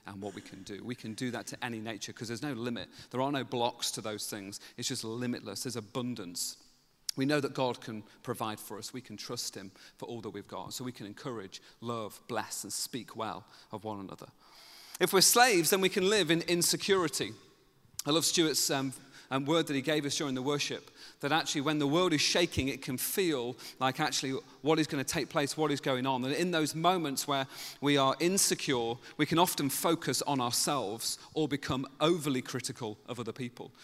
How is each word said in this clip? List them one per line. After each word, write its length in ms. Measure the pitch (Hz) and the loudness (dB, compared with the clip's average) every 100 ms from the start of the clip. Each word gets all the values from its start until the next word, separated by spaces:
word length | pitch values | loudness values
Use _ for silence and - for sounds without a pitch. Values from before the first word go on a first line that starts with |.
| - | -14
and 140 | 98 | -10
what 140 | 101 | -8
we 80 | 98 | -8
can 200 | - 95 | -12 -14
do. 220 | 98 98 | -12 -10
We 100 | 104 | -8
can 200 | 123 110 | -8 -8
do 180 | 104 127 | -6 -4
that 160 | 113 101 | -6 -8
to 160 | - | -8
any 160 | 123 113 | -6 -6
nature 320 | 110 107 - | -8 -8 -10
'cause 160 | - 110 | -10 -8
there's 140 | 117 | -6
no 100 | 147 | -6
limit. 380 | 131 120 113 85 - - | -6 -4 -6 -8 -16 -8
There 120 | 123 | -2
are 100 | 135 | -2
no 100 | 143 | -2
blocks 480 | 120 127 120 - - | -2 0 0 0 -4
to 80 | - | -4
those 240 | 110 104 - | -6 -6 -6
things. 340 | 110 98 98 - - | -8 -10 -12 -14 -8
It's 100 | 120 | -6
just 160 | 127 | -4
limitless. 600 | 110 113 123 120 104 98 | -6 -4 -4 -4 -6 -8
There's 100 | 131 | -6
abundance. 840 | 117 104 131 123 113 90 90 - - - _ _ _ - - | -8 -6 -4 -4 -4 -8 -6 -6 -8 -18 _ _ _ -8 -2
We 80 | |
know 160 | 135 151 | 2 2
that 140 | 135 | 0
God 260 | 139 127 117 | 0 0 0
can 240 | - 107 104 - | -6 -10 -12 -10
provide 380 | - 113 113 107 | -6 -4 -4 -6
for 180 | - 101 | -10 -10
us. 140 | - | -10
We 80 | 127 | -10
can 160 | - 104 | -12 -12
trust 400 | - 120 - 107 | -8 -8 -8 -8
him 160 | 98 - - - | -12 -16 -20 -12
for 100 | - | -10
all 140 | 117 | -8
that 100 | 107 | -8
we've 160 | 98 95 | -10 -10
got. 280 | 95 95 | -10 -8
So 100 | 110 | -8
we 80 | 127 | -8
can 140 | 120 101 | -8 -10
encourage, 560 | 101 139 117 95 - - - | -8 -8 -8 -8 -14 -18 -12
love, 400 | 113 117 104 - - | -6 -4 -6 -10 -6
bless, 340 | 113 101 - | -4 -4 -6
and 100 | 98 | -6
speak 440 | - - 127 104 - | -6 -6 -8 -8 -6
well 300 | 110 90 - - - | -6 -6 -12 -20 -12
of 100 | 110 | -10
one 160 | 110 101 | -8 -8
another. 300 | 95 - - - - - - - - - | -10 -12 -16 -20 -20 -20 -20 -20 -12 0
If 120 | 180 | 4
we're 100 | 190 | 8
slaves, 480 | - 240 247 190 156 | 8 10 8 8 6
then 100 | 196 | 6
we 80 | 190 | 4
can 200 | 190 185 | 4 4
live 220 | 214 160 | 6 6
in 120 | 165 | 4
insecurity. 920 | 170 175 165 160 - 190 160 - 107 110 - _ _ _ _ - - | 4 2 4 2 2 4 2 0 -4 -8 -18 _ _ _ _ -6 2
I 40 | |
love 160 | 156 147 | 2 4
Stuart's, 440 | - 160 131 - | 4 4 2 2
um, 220 | 143 135 127 - - - | 0 -2 -4 -14 -20 -4
um, 160 | 135 139 | -2 2
word 200 | 165 160 | 2 2
that 80 | |
he 60 | 139 | 0
gave 240 | 131 156 | 0 0
us 100 | 143 - | 0 -2
during 160 | 151 | -2
the 80 | 131 | -2
worship, 480 | 127 147 - 123 - - - - | 0 0 0 -6 -10 -20 -20 -4
that 120 | 143 | 2
actually 300 | 156 143 160 | 2 2 0
when 160 | 139 151 | 2 2
the 80 | 143 | 4
world 260 | 160 185 | 4 4
is 80 | 151 | 4
shaking, 480 | - 196 170 - 131 | 4 4 2 2 -2
it 140 | 131 | -2
can 160 | - 127 | -4 -4
feel 580 | - - 180 143 120 123 - - | -2 0 2 0 -2 -6 -12 -2
like 180 | 131 127 | 0 2
actually 400 | 151 - 139 131 - - | 0 0 -2 -4 -6 -4
what 180 | 139 160 | 2 4
is 80 | 151 | 2
gonna 160 | 156 | 0
take 280 | 131 170 120 | -2 -2 0
place, 260 | 160 143 - | 0 0 2
what 160 | 156 | 0
is 80 | 143 | 0
going 260 | 147 127 131 | 0 0 0
on. 160 | 131 | 0
And 100 | 127 | 0
in 160 | 139 180 | 0 0
those 240 | 170 151 | 2 0
moments 520 | 156 170 185 151 131 - | 2 2 4 2 -2 0
where 200 | 139 135 - - - | 0 -2 -6 -14 -2
we 160 | 143 143 | 2 4
are 180 | 135 - | 4 4
insecure, 760 | 165 190 - 185 - 127 117 120 - - | 2 4 2 2 0 0 0 -4 -6 -2
we 80 | |
can 140 | 151 160 | 2 4
often 320 | 175 - 143 | 4 4 0
focus 500 | - 247 214 - 127 | 2 2 2 2 -2
on 200 | - 139 | 0 0
ourselves 760 | 123 123 - 147 98 113 - - - | 0 0 0 0 -2 -4 -4 -6 -6
or 160 | - 156 | -2 0
become 380 | 139 - 131 - - | 0 -2 -2 -4 2
overly 420 | 156 175 147 127 | 2 4 0 -2
critical 560 | - 127 - 110 110 107 - | -2 -6 -6 -6 -8 -8 -8
of 120 | 120 | -8
other 140 | 113 | -6
people. 400 | - 123 - - - | -6 -8 -10 -16 -16